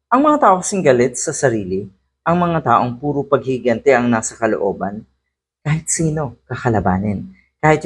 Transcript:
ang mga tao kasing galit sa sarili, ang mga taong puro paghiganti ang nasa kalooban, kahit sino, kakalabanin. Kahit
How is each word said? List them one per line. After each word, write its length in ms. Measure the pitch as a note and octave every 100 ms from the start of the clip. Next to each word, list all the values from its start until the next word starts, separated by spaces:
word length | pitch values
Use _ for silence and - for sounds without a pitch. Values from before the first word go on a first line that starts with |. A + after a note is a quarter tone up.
| -
ang 160 | B3+ D4+
mga 240 | D4 A#3
tao 80 | F#3
kasing 240 | - G3
galit 320 | D3+ B2 C3
sa 160 | - -
sarili, 560 | C#3 C3+ A2 F#2 F#2+ G#2 _ _ _ E3
ang 160 | F3
mga 320 | F3 E3 C3
taong 240 | A#2 B2 A#2+
puro 240 | D3 C#3+
paghiganti 720 | C#3 C3+ C3 B2+ A#2 A2+ C#3
ang 160 | B2 A#2+
nasa 240 | A2 -
kalooban, 720 | - A2+ G2+ G2 F#2 G2 G#2 - _ _ _ _ _
kahit 220 | D3 D#3+ -
sino, 480 | - D#3+ D#3 C3+ -
kakalabanin. 840 | - A#2+ B2 G#2+ F#2+ F#2+ G#2+ F#2+ - - _ _
Kahit 160 | D3+ D3+